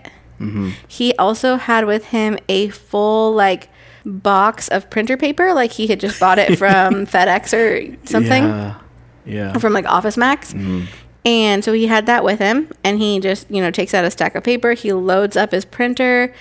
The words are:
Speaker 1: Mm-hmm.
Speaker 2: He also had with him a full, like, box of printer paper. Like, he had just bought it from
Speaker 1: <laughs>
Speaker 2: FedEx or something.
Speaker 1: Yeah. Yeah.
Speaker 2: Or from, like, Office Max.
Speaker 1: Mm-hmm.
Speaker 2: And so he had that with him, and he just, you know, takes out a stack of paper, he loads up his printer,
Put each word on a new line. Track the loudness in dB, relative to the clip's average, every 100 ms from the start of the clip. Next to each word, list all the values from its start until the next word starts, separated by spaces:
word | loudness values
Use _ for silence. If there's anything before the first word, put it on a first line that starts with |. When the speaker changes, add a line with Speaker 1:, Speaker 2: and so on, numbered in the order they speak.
| -12 -20 -20 -12
Speaker 1:
Mm-hmm. | -8 -4 -6 -8 -14
Speaker 2:
He | -4 -2 2
also | 0 0 -2 -2
had | 0 0 0
with | -2 -2
him | -2 -2 -2 -2
a | -2 -2
full, | -6 -6 -2 2 2 2
like, | 4 2 2 -6 -20 -20 -16 -12
box | -4 2 4 4 0 -2
of | -4 -2
printer | -4 -2 -2
paper. | -2 0 2 2
Like, | 0
he | -2 -2
had | -2
just | -2 2
bought | 4 4
it | 4 4
from | 4 4 4 0 0
Speaker 1:
<laughs> |
Speaker 2:
FedEx | 2 2 2 0
or | 0 0 0 -6 -14 -4
something. | -2 2 2
Speaker 1:
Yeah. | 0 -2 -6 -10 -18 -20 -20 -20 -10
Yeah. | -8 -6 -2
Speaker 2:
Or |
from, | 0
like, | 0 0
Office | 0 0 -2
Max. | -2 -2 -6
Speaker 1:
Mm-hmm. | -8 -6 -6 -8 -14 -20 _ -2
Speaker 2:
And | 0 2 0
so | 0
he | 0 0
had | 0 2
that | 2
with | 0 0
him, | 0 0 -2 -4
and | -2 0
he | 0 0
just, | -2 -4 -4
you | -4
know, | -2
takes | -2 -2 0
out | 0
a |
stack | -2 -4 -2
of |
paper, | -2 0 0
he | -2 -2
loads | -2 0 0 2 0
up | 0
his | -2 -6
printer, | -4 -2 0 0 2 0 -6